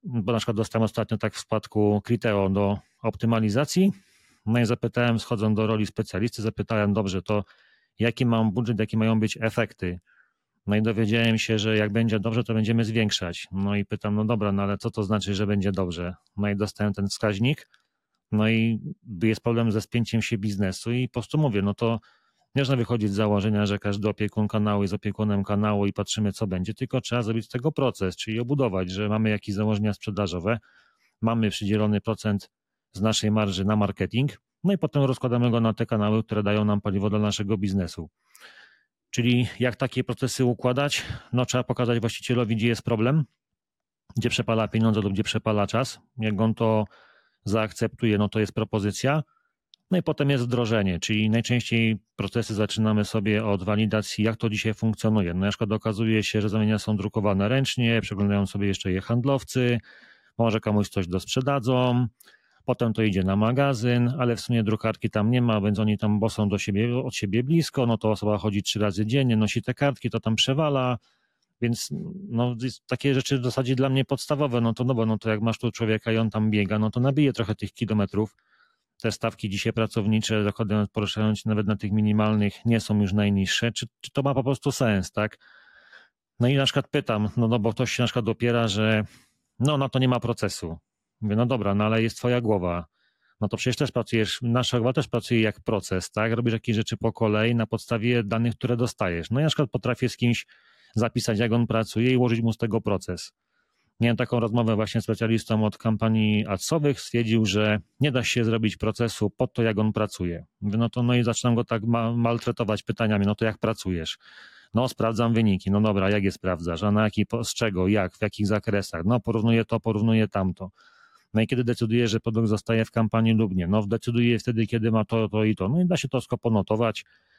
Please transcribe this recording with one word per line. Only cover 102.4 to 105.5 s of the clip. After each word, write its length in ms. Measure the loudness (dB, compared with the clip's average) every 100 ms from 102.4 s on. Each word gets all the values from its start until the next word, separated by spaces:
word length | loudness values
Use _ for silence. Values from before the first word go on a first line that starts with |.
mu 120 | 0
z 40 | -2
tego 240 | -2 -2
proces. 520 | -2 -4 -4 -10 -10 _ _ _ _ _ _ _
Miałem 180 | 0 0
taką 220 | 0 0
rozmowę 360 | 0 0 2 0
właśnie 260 | 0 -2
z 20 |
specjalistą 640 | -2 -2 0 0 0